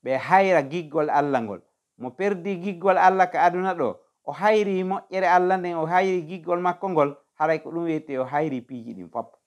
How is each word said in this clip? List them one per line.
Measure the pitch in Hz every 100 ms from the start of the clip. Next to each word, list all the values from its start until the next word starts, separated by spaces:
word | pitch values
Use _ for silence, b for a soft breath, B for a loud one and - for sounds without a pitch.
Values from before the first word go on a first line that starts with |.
Ɓe | 123 131
hayra | 123 190 196 170 139
giggol | 170 156 151 151
Allah | 143 143 131
ngol. | 113 92 _ _ _ _
Mo | 120
perdi | 123 196 196 175 180
giggol | 190 175 190 180
Allah | 185 190 180
ka | 160
aduna | 175 175 190 175
ɗo, | 123 90 _ _
o | -
hayri | 143 202 214 202 190
moƴƴere | 185 196 - 185 185
Allah | 180 180 185
nden, | 175 170
o | 156
hayri | 180 190 185 156
giggol | 185 160 175
makko | 180 180 196
ngol, | 165 143 143 _ _
haray | 156 160
ko | 156
ɗum | 165
wiyete | 170 156 156 131
o |
hayri | 127 143 156 131
piiji | 117 127 117 104
ɗin | 87
fop. | 120 113 _